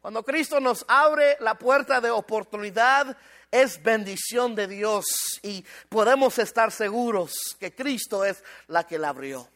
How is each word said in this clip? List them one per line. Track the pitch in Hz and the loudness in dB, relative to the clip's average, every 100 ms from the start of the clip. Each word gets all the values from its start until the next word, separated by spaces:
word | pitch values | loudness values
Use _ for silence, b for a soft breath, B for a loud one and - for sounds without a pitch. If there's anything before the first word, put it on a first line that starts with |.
Cuando | - 220 | -8 -8
Cristo | 226 302 302 294 | -4 -4 0 0
nos | 262 240 - | 0 -2 2
abre | 254 302 302 285 285 | 4 4 4 4 4
la | 220 | 0
puerta | - 240 269 269 262 | -2 2 2 2 0
de | 233 | 2
oportunidad, | 233 - 220 196 214 208 190 240 269 277 262 B B B | -2 -2 -6 -4 -10 -6 2 4 4 2 -6 B B B
es | 233 262 - | 4 4 2
bendición | 226 220 196 190 - 233 247 214 | 0 0 -2 -8 -4 -2 -2 -2
de | 196 | -6
Dios | 196 208 208 175 - - - | -4 -2 -2 -2 -4 -6 -8
y | 202 196 - B B | -10 -12 -14 B B
podemos | 220 214 262 269 - | 2 4 6 4 2
estar | 208 - 226 | -2 0 0
seguros | - 208 220 240 208 160 - - - | 0 -4 -2 -2 -2 -2 -6 -10 -10
que | 196 | -14
Cristo | - 262 254 - 202 | -8 -6 -6 -4 -2
es | 196 185 B B B | -2 -4 B B B
la | 165 | -2
que | 165 165 | -2 -4
la | 151 | -4
abrió. | 131 135 131 123 | -6 -8 -10 -14